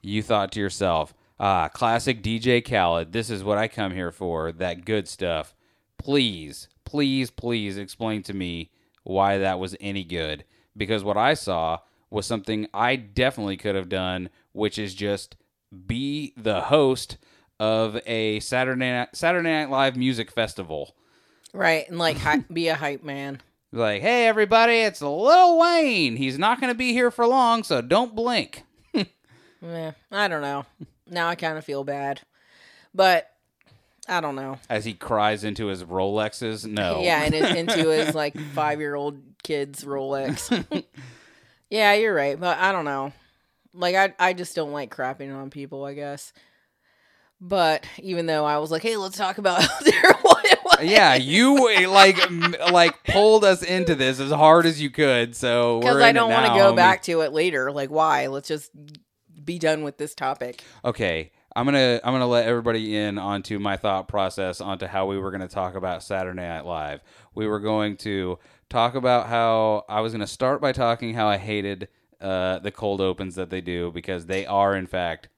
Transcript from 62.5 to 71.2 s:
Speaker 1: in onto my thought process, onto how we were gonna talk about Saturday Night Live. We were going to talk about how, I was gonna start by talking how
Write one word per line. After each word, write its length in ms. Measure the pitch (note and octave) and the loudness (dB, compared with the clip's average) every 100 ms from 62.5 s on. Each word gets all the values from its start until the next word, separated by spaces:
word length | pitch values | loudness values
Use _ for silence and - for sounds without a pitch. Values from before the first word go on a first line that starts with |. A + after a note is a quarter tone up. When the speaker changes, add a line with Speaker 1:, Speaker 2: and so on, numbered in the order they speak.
| A#2+ A#2 A2+ A2 G#2+ | 0 0 -2 -2 -2
Speaker 1:
in 200 | G#2 G2+ | -2 -4
onto 440 | G2 G2+ - G#2 | -4 -4 -4 -6
my 160 | G2+ G2 | -4 -2
thought 320 | G#2+ F#2+ F#2+ | -2 -2 -2
process, 520 | G#2 F#2+ F#2+ F#2 F2+ | -2 -2 -2 -6 -6
onto 260 | F#2+ F#2+ F#2 | -8 -8 -6
how 200 | G2 F#2+ | -4 -2
we 120 | G2 | -2
were 120 | F#2+ | -6
gonna 160 | F#2+ F2+ | -8 -8
talk 300 | - F#2 F#2 | -6 -6 -4
about 260 | F#2 E2+ | -6 -8
Saturday 340 | - G2 F#2 F2+ | -6 -6 -6 -8
Night 300 | F2 E2 D2+ | -8 -10 -8
Live. 340 | E2 D2+ C#2+ _ _ _ | -8 -8 -10 _ _ _
We 140 | - G#2+ | -6 -4
were 140 | G#2 | -4
going 360 | G#2 G#2+ G#2+ G2+ | -2 -2 -2 -6
to 420 | A2 G2 F#2 F2+ _ _ _ | -6 -4 -4 -8 _ _ _
talk 260 | B2 A#2+ | 0 0
about 320 | C3 B2+ B2 A#2 | 0 2 2 2
how, 580 | A#2 A2+ A2+ A2 G#2+ - | 0 2 2 2 0 -2
I 120 | G#2+ | -4
was 120 | A2 | -2
gonna 160 | A2 G2+ | -4 -8
start 320 | - B2+ C#3+ | -2 -2 0
by 100 | C#3+ | -2
talking 440 | C3 A#2+ A#2 A#2+ | 0 0 0 -4
how 120 | A2+ | -2